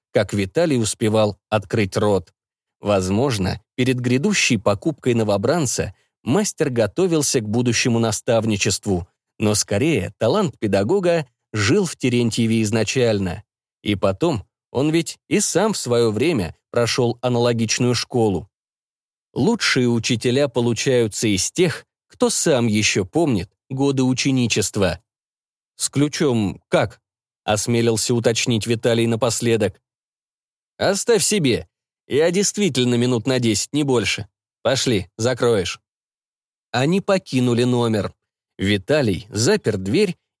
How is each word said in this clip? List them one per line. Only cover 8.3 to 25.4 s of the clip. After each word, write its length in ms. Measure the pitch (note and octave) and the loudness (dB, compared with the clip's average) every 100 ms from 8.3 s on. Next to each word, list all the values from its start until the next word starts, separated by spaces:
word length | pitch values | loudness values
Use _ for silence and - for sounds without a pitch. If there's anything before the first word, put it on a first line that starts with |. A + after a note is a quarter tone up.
| A#2 A2 G2+ G#2+ F#2+ G#2 F2+ E2 _ _ - | 0 0 0 -2 -2 -2 -4 -4 _ _ -4
но 180 | G#2+ G#2 | 0 0
скорее 580 | - G#2 D3+ C3+ F2+ - | -2 0 0 0 -2 -2
талант 400 | A2+ F#3+ F3+ - | 0 0 -2 -2
педагога 680 | G#2+ G2 G#2 G3+ F3 E3+ D3 _ _ | -2 0 2 0 0 0 -4 _ _
жил 320 | A2 G#2 F#3 F3+ | -4 0 2 0
в 100 | - | -2
Терентьеве 640 | C3 A#2+ A#2+ A2+ A2+ A2+ | 0 0 0 0 0 0
изначально. 800 | G#2+ A2 A2 C3 A#2+ G#2 F#2 F#2 - _ _ _ | 0 0 -2 0 0 0 -2 -6 -14 _ _ _
И 120 | G#2+ G2+ | -4 0
потом, 500 | G2+ F#2+ E3+ A#2+ - _ _ | 0 0 -2 -2 -8 _ _
он 180 | A#2 D3 | -2 0
ведь 300 | E3 - - _ | 0 -2 -8 _
и 120 | F3+ | -2
сам 340 | - E3 G#3+ | 0 0 0
в 40 | F#3+ | -2
свое 340 | - A#2+ A#2 | 0 2 2
время 440 | G#2+ D3 D3 E2 - _ | 0 0 0 -4 -8 _
прошел 460 | A#2+ A#2 - A#2+ A#2+ | -2 0 0 0 0
аналогичную 720 | B2+ A#2+ A#2+ A#2 A2+ - B2 A#2+ | -2 0 0 0 -2 0 0 0
школу. 540 | - A#2+ A2 F2+ - _ _ _ _ _ _ _ _ | -2 0 0 0 -6 _ _ _ _ _ _ _ _
Лучшие 540 | - D#3+ A#3 - - B2 | -2 0 0 0 0 2
учителя 600 | A#2+ - A#2 B2+ B2+ C#3+ | 0 -2 -2 0 0 0
получаются 800 | B2+ A#2+ A2+ C#3+ B2 A2+ - A2+ | 0 0 0 0 2 0 0 0
из 240 | G2 - | 0 -2
тех, 340 | - F3 - - _ _ | 0 0 -2 -12 _ _
кто 220 | - A#3+ | -2 -2
сам 380 | - F3+ C3+ A#2 | 0 0 2 2
еще 380 | G#2+ G#2 A2+ F2+ | 2 0 -2 -2
помнит 440 | D#3 E3 G#2+ E2+ _ _ | 0 0 0 -4 _ _
годы 340 | C3+ C#3 C3+ | -2 0 2
ученичества. 960 | B2+ B2+ C#3+ C3 A#2+ - G2 G#2+ F#2 D#2 _ _ _ _ | 0 0 0 0 0 0 -2 0 -2 -2 _ _ _ _